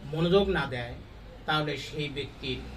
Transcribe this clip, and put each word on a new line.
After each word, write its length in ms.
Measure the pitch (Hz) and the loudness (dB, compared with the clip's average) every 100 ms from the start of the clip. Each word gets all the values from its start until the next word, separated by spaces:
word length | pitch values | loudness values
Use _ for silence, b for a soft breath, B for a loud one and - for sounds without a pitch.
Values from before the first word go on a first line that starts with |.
| - | -4
মনোযোগ 440 | 151 170 190 196 | 2 6 6 6
না 160 | 175 139 | 2 0
দেয়, 300 | 123 120 123 - - - - - | -4 -6 -8 -12 -16 -16 -12 0
তাহলে 320 | 156 151 139 | 2 2 -2
সেই 320 | - 156 147 | -4 -4 -4
ব্যক্তির 500 | 135 131 - 135 123 - | -4 -8 -6 -4 -4 -6